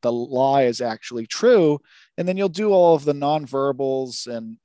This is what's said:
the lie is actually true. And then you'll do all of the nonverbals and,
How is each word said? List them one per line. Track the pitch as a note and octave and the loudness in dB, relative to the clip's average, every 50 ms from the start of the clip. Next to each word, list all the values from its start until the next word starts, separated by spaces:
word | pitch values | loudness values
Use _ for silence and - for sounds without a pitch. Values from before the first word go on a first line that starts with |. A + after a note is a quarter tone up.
the | - A#2+ | -4 -2
lie | A#2+ A#2+ A#2+ - C3 B2+ C3+ C3+ C#3 C#3 C3 | -2 -2 -4 -4 -2 0 2 2 4 4 2
is | B2 A#2 A2+ | 2 0 -2
actually | B2 A#2 A2 - - - B2 A#2 A2+ | -4 -6 -6 -8 -10 -12 -10 -10 -10
true. | - - - G#3+ B3 B3 G#3 E3 D3+ D3 D3 - _ _ _ _ _ _ | -10 -6 0 4 4 6 6 4 4 2 0 -6 _ _ _ _ _ _
And | - F3 | -6 -4
then | F3+ F#3 | -4 -2
you'll | F#3+ G3 F#3+ | -2 -2 -2
do | D3+ F#3 G#3+ G#3 | -2 -2 0 2
all | G3 F3+ F3 E3+ E3 | 4 6 6 6 4
of | D3 C#3 | 4 2
the | D3 C#3+ | -2 -2
nonverbals | C#3+ C#3+ C#3+ D3+ D#3 C#3+ A#2+ C3+ C3+ C3+ C#3 C3 C3 C#3 C3+ C3+ C3 C3 B2 A#2 - - | -2 -2 -2 -2 -2 -4 -4 -4 -2 -2 -2 -2 -2 -4 -4 -2 -4 -4 -6 -8 -10 -10
and, | A#2+ A#2 A#2 A2+ A2+ A2+ - | -10 -10 -10 -10 -12 -16 -18